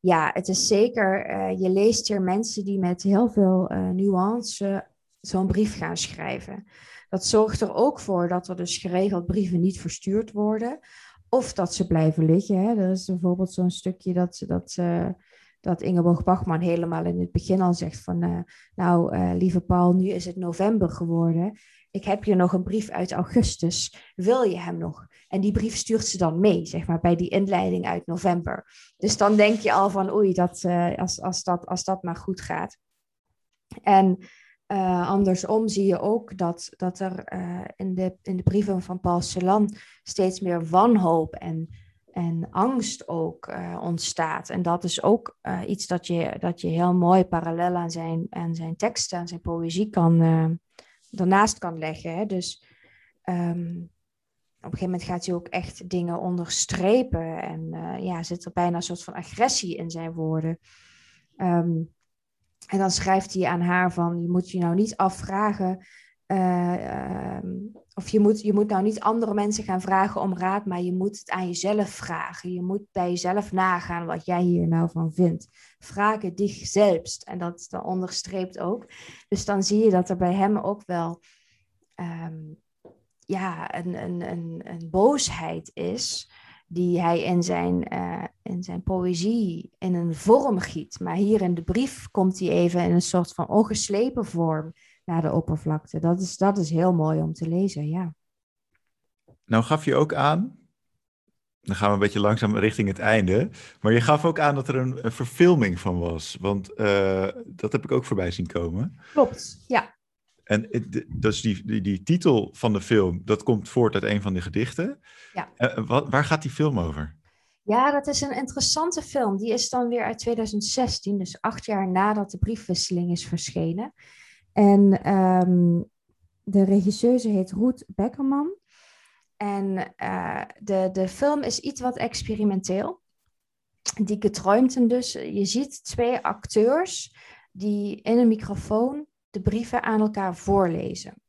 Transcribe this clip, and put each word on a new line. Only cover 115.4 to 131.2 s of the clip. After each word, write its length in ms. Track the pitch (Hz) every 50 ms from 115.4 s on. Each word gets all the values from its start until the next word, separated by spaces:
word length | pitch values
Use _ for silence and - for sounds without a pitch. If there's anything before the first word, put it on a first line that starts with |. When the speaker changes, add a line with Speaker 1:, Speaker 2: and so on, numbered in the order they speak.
| - - _
Speaker 2:
Eh, 300 | _ 120 127 - - 110
wa-, 220 | - 117 131 151 147
waar 160 | 107 135 147
gaat 180 | - 160 156 -
die 80 | 135
film 280 | 117 - 151 156 139 104
over? 380 | 85 82 73 73 76 76 80 _ _ _ _ _ _ _ _ _ _
Speaker 1:
Ja, 280 | 202 208 240 262 294
dat 160 | 285 285 285
is 140 | 294 285 277
een 160 | 277 277 262
interessante 680 | - 269 262 - 285 233 - - 311 320 339 349 320 302
film. 340 | - - 285 247 208 196
Die 160 | 196 208 226 220
is 160 | 240 - -
dan 200 | - 247 247 240
weer 160 | 233 240 220
uit 140 | - - 220
tweeduizend 460 | - 233 233 226 220 214 208 208 208
zestien, 540 | 214 - - 254 240 - - - 196 202 202
dus 220 | 185 180 - -
acht 240 | - 220 220 - -
jaar 240 | - 214 196 190 185
nadat 420 | 180 185 196 208 214 208 202 202
de 80 | - 185
briefwisseling 720 | - 208 226 214 - - 180 170 - - 180 175 175 175
is 160 | 175 170 -
verschenen. 640 | - - 165 - - - 180 165 165 165 185 226 294 _ _ - - - - - - - _ _ _ _
En, 500 | - 208 202 202 202 202 196 190 - -
ehm, 800 | - 202 190 190 185 185 185 180 180 180 180 175 175 170 170 - - _ _ _ _ _ _ _ _ _ _ _
de 220 | - 190 196 196
regisseuse 640 | 190 196 208 180 196 202 - - 240 247 254 240 226
heet 240 | 208 190 185 185 190
Ruth 320 | 190 214 254 254 - -
Beckerman. 680 | _ - - 190 254 247 - 277 269 277 285 294 330 392 403 _ _ _ _ _ _ _ _ _ _ _ _ _ _ _
En, 580 | _ 208 202 202 196 196 196 190 185 - - -
eh, 460 | _ - - 190 185 180 - - - - - - _
de, 300 | 208 202 196 190 185 185 185
de 160 | 190 190 185
film 340 | 185 -